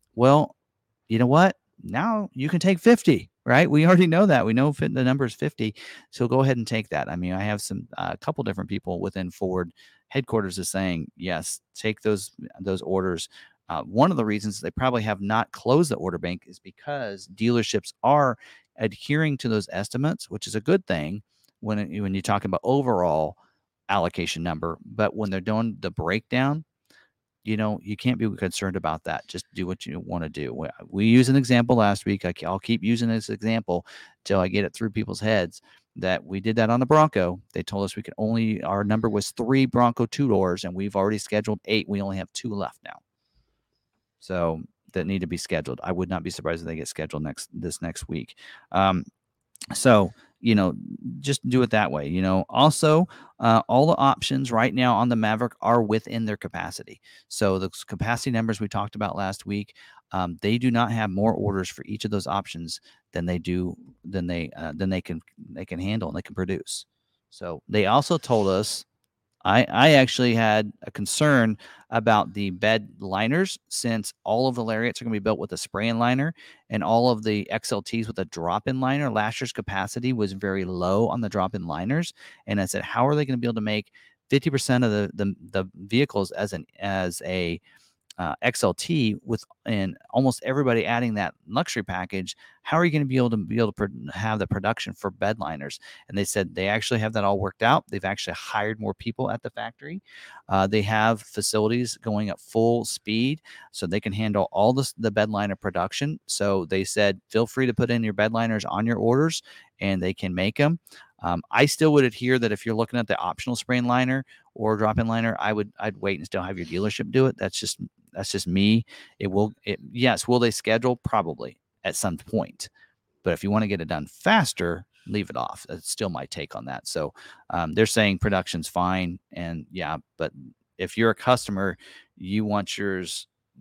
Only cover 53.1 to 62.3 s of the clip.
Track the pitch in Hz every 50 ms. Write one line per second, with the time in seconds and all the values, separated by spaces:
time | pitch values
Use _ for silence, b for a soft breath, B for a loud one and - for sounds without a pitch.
53.1 | B B B B B - - 117 113 113 - - 110 127 143 160 170 - - 139
54.1 | - - - - 139 135 135 123 120 110 117 131 - 127 127 123 117 101 117 123
55.1 | 120 113 110 107 110 110 123 117 - _ - 104 117 120 113 104 110 110 - -
56.1 | 117 117 113 107 104 - - 92 - 90 87 85 - - - - - - b b
57.1 | b b b b - - 107 98 95 95 95 92 - - - - - - - 110
58.1 | 120 120 - 139 120 113 113 113 110 104 107 101 - 104 101 107 - 104 107 98
59.1 | - 95 98 95 101 - - 101 101 101 101 - B B B B B B B _
60.1 | - 95 92 87 87 76 - 101 113 120 120 127 117 117 120 110 117 113 110 104
61.1 | 92 98 104 113 101 - 101 104 98 95 92 - - - - - 104 107 - 107
62.1 | 104 101 87 -